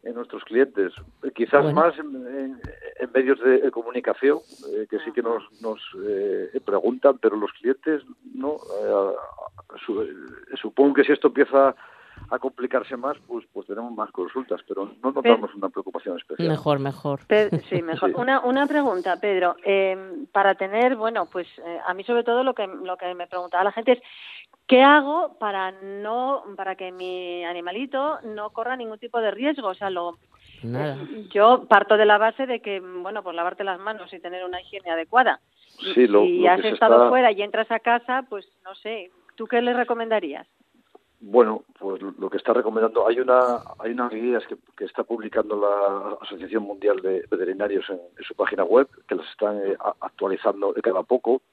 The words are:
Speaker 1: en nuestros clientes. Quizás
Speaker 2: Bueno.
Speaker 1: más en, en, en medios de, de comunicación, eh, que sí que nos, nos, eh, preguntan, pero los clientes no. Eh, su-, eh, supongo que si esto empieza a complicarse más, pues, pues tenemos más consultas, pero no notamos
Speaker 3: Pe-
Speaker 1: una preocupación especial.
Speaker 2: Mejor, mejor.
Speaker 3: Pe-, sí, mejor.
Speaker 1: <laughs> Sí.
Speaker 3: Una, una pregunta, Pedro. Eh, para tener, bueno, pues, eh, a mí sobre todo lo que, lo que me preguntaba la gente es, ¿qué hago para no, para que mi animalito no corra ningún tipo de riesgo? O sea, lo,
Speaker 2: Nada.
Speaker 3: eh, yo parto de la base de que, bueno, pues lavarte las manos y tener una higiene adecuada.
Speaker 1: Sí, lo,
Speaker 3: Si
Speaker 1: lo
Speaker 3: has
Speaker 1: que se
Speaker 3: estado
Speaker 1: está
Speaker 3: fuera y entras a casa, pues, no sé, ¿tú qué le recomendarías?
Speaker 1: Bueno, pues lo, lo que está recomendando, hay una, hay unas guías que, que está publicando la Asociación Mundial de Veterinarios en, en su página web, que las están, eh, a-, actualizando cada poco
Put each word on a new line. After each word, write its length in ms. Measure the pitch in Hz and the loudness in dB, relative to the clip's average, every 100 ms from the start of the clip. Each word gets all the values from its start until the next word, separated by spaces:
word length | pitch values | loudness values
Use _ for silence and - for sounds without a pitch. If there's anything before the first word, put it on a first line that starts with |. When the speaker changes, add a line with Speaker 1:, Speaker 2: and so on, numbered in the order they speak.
| - | -10
Speaker 1:
en 60 | |
nuestros 280 | 120 120 107 | -12 -12 -14
clientes. 480 | - 120 139 - 92 - - _ 139 | -2 2 2 2 -2 -2 -20 _ -10
Quizás 280 | - 117 143 | -4 4 4
Speaker 2:
Bueno. 180 | 151 151 | 4 4
Speaker 1:
más 160 | 165 160 | 2 2
en, 160 | 151 135 123 | -12 -12 -10
en, 340 | 139 135 127 - - - - | -8 -8 -10 -16 -16 -16 -8
en 140 | 123 | -2
medios 240 | 131 131 135 | 0 2 2
de, 180 | 123 127 | 6 4
de 120 | 131 | 4
comunicación, 680 | 117 117 123 120 - 135 156 - - 71 | -2 -6 -6 -4 0 2 2 -4 -20 -8
eh, 120 | 101 107 | -8 -6
que 80 | - | -6
sí 120 | 120 | -6
que 100 | 113 | -6
nos, 220 | 117 113 - _ | -4 -4 -6 _
nos, 180 | 113 107 - 95 | -10 -10 -12 -10
eh, 540 | 104 98 101 95 92 - | -4 -2 -2 -4 -4 -8
preguntan, 540 | - 98 95 127 143 135 | -2 0 0 4 2 4
pero 180 | 110 104 | 0 0
los 160 | 101 | -6
clientes 500 | - 120 135 160 151 127 123 - | -4 -2 -2 -2 -4 -6 -20 -16
no. 200 | 127 135 151 | -8 -8 -8
Eh, 580 | - 101 104 101 98 - - - - - - - - | -10 -6 -2 0 0 -4 -10 -16 -18 -20 -20 -16 -8
su-, 160 | - | -6
eh, 60 | - - 65 60 - 135 | -6 -10 -18 -20 -16 -12
supongo 340 | 110 - 143 | -6 4 4
que 100 | 135 | 6
si 80 | 135 | 4
esto 160 | 147 147 | 4 2
empieza 460 | 139 139 135 135 - - - - - - | 2 2 4 4 2 -16 -20 -20 -20 -8
a 80 | 123 | -6
complicarse 560 | 131 - 123 127 107 127 | -6 -6 -4 -4 -4 -8
más, 200 | 131 147 _ | -8 -8 _
pues, 200 | 120 - | -12 -10
pues 140 | - - | -16 -10
tenemos 240 | 101 120 | -10 -10
más 180 | 110 107 | -10 -10
consultas, 500 | - 90 131 131 - - | -8 -8 -8 -8 -10 -8
pero 160 | 95 101 - | -10 -10 -6
no 100 | 127 | -4
notamos 380 | 139 120 113 104 | 0 4 4 2
Speaker 3:
Pe- 60 | 101 | -8
Speaker 1:
una 140 | 95 | -8
preocupación 480 | 95 95 85 98 85 | -8 -10 -10 -8 -10
especial. 280 | - 80 170 | -10 -4 -2
Speaker 2:
Mejor, 300 | 151 151 143 | -2 -2 -2
mejor. 420 | 135 139 147 139 _ | -2 -6 -6 -8 _
Speaker 3:
Pe-, 220 | 214 208 165 - | 2 2 -2 -2
sí, 100 | 180 | -6
mejor. 280 | 165 160 185 | -4 -2 -2
Speaker 1:
<laughs> 40 | |
Sí. 0 | 254 | -2
Speaker 3:
Una, 220 | 247 269 | 0 0
una 260 | 247 262 285 | 2 0 2
pregunta, 500 | 294 277 190 208 175 | 0 0 -2 -2 -2
Pedro. 380 | 214 190 180 - | 0 2 0 0
Eh, 320 | - 196 190 190 190 175 - | 0 2 2 -2 -10 -14 -4
para 240 | 202 196 | 2 2
tener, 420 | 190 190 214 247 247 | 2 -2 2 2 2
bueno, 300 | 220 226 170 | -2 -2 -4
pues, 200 | 185 170 - | -6 -10 -14
eh, 140 | 170 170 - | -12 -8 -6
a 80 | |
mí 100 | 185 | -8
sobre 180 | 196 240 | -2 -2
todo 220 | 233 240 | 0 0
lo 100 | 262 | 0
que, 120 | 247 196 | -2 -8
lo 300 | 185 185 180 | -8 -10 -8
que 160 | 180 | -8
me 120 | 180 170 | -10 -10
preguntaba 380 | 180 180 180 | -10 -4 0
la 80 | 196 | 0
gente 200 | 226 233 | 0 0
es, 100 | 247 - - - - - _ - | 0 0 -20 -20 -20 -20 _ 4
¿qué 160 | 254 | 8
hago 540 | 269 294 277 320 320 _ | 10 8 6 -2 -2 _
para 340 | 214 196 185 | -6 -4 -6
no, 680 | 190 196 202 208 240 254 277 202 196 | -8 -12 -10 -6 -4 -2 -4 -6 -10
para 180 | 190 190 | -10 -8
que 160 | 190 | -12
mi 520 | 185 185 180 180 175 | -10 -10 -8 -8 -8
animalito 720 | 170 175 175 196 269 269 285 302 | -8 -8 -8 -8 -6 -4 -4 -4
no 260 | 226 214 214 | -10 -10 -10
corra 260 | - 233 254 | -8 -6 -6
ningún 220 | 226 214 | -10 -12
tipo 200 | 233 240 | -6 -2
de 100 | 220 | -2
riesgo? 380 | 202 277 277 208 | -2 -2 -2 -4
O 60 | |
sea, 140 | 185 196 | -4 -6
lo, 280 | 180 175 170 _ _ _ - | -4 -6 -10 _ _ _ -14
Speaker 2:
Nada. 360 | 117 123 151 135 | -8 -4 -4 -6
Speaker 3:
eh, 240 | - 220 202 | -12 -14 -6
yo 340 | 202 220 247 - | 4 6 6 6
parto 300 | 208 202 214 | 4 6 6
de 80 | 214 | 6
la 120 | 208 | 6
base 280 | 220 220 262 | 4 0 -4
de 140 | 233 | -4
que, 180 | 214 196 | -6 -8
bueno, 420 | 185 180 180 214 | -8 -10 -10 -10
pues 120 | 190 | -8
lavarte 300 | 170 175 185 | -4 -4 -4
las 160 | 196 180 | -6 -6
manos 320 | 196 214 185 | -8 -10 -14
y 80 | 185 | -14
tener 240 | 175 180 | -12 -10
una 160 | 180 180 | -10 -10
higiene 300 | 180 202 175 | -12 -14 -6
adecuada. 500 | 165 160 240 240 135 _ _ _ - 190 | -6 2 4 4 0 _ _ _ -12 -2
Speaker 1:
Sí, 120 | 151 - | 4 8
lo, 160 | 208 | 8
Speaker 3:
Si 160 | 190 175 | 6 4
Speaker 1:
lo 100 | 180 | 4
Speaker 3:
has 60 | 185 | 4
Speaker 1:
que 60 | 214 | 2
se 60 | |
Speaker 3:
estado 200 | - 226 233 | 4 6 8
Speaker 1:
está 120 | 240 | 6
Speaker 3:
fuera 240 | 254 240 | 6 4
y 100 | 202 | 2
entras 280 | 208 220 220 | -4 -4 -4
a 100 | 226 | -2
casa, 440 | 240 240 240 254 254 | 0 -2 -2 -6 -6
pues, 180 | 208 - _ | -14 -14 _
no 100 | 185 | -20
sé, 360 | 196 214 226 185 _ _ | -16 -12 -12 -14 _ _
¿tú 120 | - 220 | -14 -2
qué 140 | 240 | 0
le 100 | 240 | 2
recomendarías? 760 | 240 240 233 226 214 165 143 - _ _ _ _ _ _ _ | 0 -2 -2 0 -2 -2 -10 -16 _ _ _ _ _ _ _
Speaker 1:
Bueno, 380 | 107 113 110 110 _ _ | 2 6 6 2 _ _
pues 240 | 98 92 | -8 -6
lo, 100 | 95 90 | -10 -8
lo 100 | 95 | -6
que 80 | 101 | -4
está 160 | - | 0
recomendando, 540 | 117 110 110 110 117 107 | 0 0 0 0 2 2
hay 140 | 120 | 0
una, 380 | 127 127 123 120 - - | 4 4 4 -2 -8 -12
hay 140 | 110 | -8
unas 180 | 120 120 | -6 -6
guías 320 | 110 120 120 - | -4 -2 -2 -4
que, 80 | 110 _ - | -16 _ -12
que 100 | 98 | -10
está 180 | - | -8
publicando 500 | - 117 107 113 104 | -6 -6 -4 -4 -2
la 600 | 104 101 101 101 98 101 104 | 0 0 2 0 0 -6 -10
Asociación 440 | - 95 92 110 | -12 -14 -6 -4
Mundial 320 | 101 98 101 98 | -4 -2 0 0
de 240 | 92 95 - | 0 -2 -2
Veterinarios 580 | 92 90 95 104 98 - | -4 -2 -2 -2 -2 -4
en, 100 | 92 87 - | -12 -12 -20
en 60 | |
su 100 | 98 | -16
página 300 | - 98 98 | -4 -2 0
web, 240 | 90 113 135 - - | 4 4 4 -4 -8
que 80 | |
las 160 | 90 78 | -8 -8
están, 260 | - 104 104 | -4 -4 -2
eh, 180 | 98 95 | -4 -2
a-, 160 | 104 - | -4 -6
actualizando 720 | 92 - 98 95 107 101 101 110 | -12 -6 -4 0 -2 0 -2 0
cada 220 | 117 - | 0 -2
poco 360 | 123 120 113 131 _ | 0 0 2 0 _